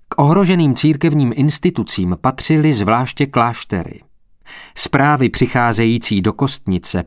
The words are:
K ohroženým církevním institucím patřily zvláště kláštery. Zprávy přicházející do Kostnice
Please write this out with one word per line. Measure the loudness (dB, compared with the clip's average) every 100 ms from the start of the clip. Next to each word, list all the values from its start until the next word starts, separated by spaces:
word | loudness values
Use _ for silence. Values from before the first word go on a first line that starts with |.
| _
K | 0
ohroženým | 4 4 4 2 2 2
církevním | 0 2 0 2 0 0
institucím | 0 0 -2 -2 -4 -2 -2 -2
patřily | -2 -2 0 2 2
zvláště | 2 0 0 -2 -4 -2
kláštery. | 0 -2 -4 -6 -6 -6 -14 _ _ _ _ -20 -20 -12 -6
Zprávy | -2 2 2 2 0
přicházející | 0 0 2 0 2 0 0 -2 0
do | -2
Kostnice | 0 -2 -2 -4 -4 -2 -4